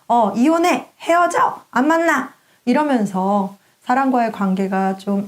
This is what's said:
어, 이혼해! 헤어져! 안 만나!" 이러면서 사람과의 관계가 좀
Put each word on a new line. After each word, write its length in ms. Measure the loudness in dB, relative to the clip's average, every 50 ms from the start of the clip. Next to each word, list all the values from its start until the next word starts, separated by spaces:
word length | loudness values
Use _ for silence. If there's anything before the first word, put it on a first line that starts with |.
| _
어, 260 | 0 2 2 2 2 2
이혼해! 500 | 2 2 2 4 2 2 2 0 -2 -4 -12 _ _
헤어져! 600 | -2 0 2 2 2 2 2 0 0 0 -2 -6 -16 _
안 160 | -2 0 2 2
만나!" 440 | 2 2 2 0 0 -2 -4 -8 -14 _ _ _ _ _ _
이러면서 920 | 0 0 0 2 0 0 0 0 -2 -2 -2 -2 0 0 0 -2 -4 -8 _ _ _ _ _
사람과의 480 | _ -2 -2 0 0 0 0 0 0 -2
관계가 680 | -2 -4 -2 -2 -2 -2 -2 -2 -2 -2 -2 -2 -4 -6
좀 280 | -6 -4 -4 -4 -4